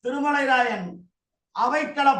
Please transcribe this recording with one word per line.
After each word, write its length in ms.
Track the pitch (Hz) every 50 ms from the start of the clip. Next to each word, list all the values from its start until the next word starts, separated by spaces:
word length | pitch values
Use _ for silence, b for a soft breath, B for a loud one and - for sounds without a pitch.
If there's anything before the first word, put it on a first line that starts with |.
| _
திருமலை 400 | 247 269 285 285 294 294 285 277 262
ராயன் 360 | 254 247 240 240 214 196 180 175 - - - _ _ _ _ _ _ _ _ _ _ 185 226
அவைக்கள 440 | 247 285 311 302 294 - 294 277 277 269 -